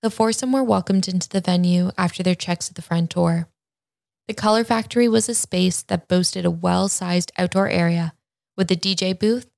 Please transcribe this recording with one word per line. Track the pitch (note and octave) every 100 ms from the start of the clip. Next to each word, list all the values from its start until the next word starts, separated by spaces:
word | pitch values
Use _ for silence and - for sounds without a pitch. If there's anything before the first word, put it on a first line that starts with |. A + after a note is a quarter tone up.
The | A3+
foursome | - A3+ A3+ B3+
were | C4
welcomed | B3+ G3+ - G3 F#3
into | F#3 -
the | G3
venue | F3+ F3+ F3+ F3+ F3+ -
after | F3+ -
their | F3+ F3+
checks | - F3 -
at | -
the |
front | - E3+ E3
door. | F3+ E3+ E3 E3 _ _ _ _ _ _ _ -
The |
Color | G#3+ G#3+ A3
Factory | A#3 A3+ A3 A#3+ A#3+
was | A3 G#3+
a | A#3
space | - F3+ F#3 F3
that | - F#3 -
boasted | F3+ F3+ F#3+ F3
a |
well-sized | E3 F3+ F3+ G3 - F3+ F3 F3 -
outdoor | F3+ F#3+ G3
area | F3 E3+ E3+ E3 - _ _ _ -
with | F#3
a | F3+
D | G3 F#3+
J | F#3
booth | F#3 G#3+ A#3+ -